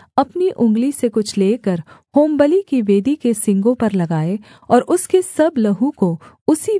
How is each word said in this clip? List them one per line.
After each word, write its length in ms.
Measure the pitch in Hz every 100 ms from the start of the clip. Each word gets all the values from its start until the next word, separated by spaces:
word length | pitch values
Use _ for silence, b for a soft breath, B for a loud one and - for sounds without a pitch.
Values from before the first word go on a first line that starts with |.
| b -
अपनी 320 | 277 349 370
उँगली 420 | - 233 214 262
से 180 | 285 240
कुछ 280 | 220 208 -
लेकर 460 | 190 247 202 175 - b b 285
होमबलि 460 | 302 294 294 370
की 200 | 403 262
वेदी 340 | 208 202 202 302
के 180 | 240
सींगों 420 | 226 - 196 208 254
पर 160 | 220
लगाए 480 | 196 165 160 160 208 B B B
और 120 | 247
उसके 400 | 254 349 - 370
सब 300 | 359 - 311 294
लहू 340 | 214 202 269
को 300 | - 180 165 B B -
उसी 320 | 311 - 403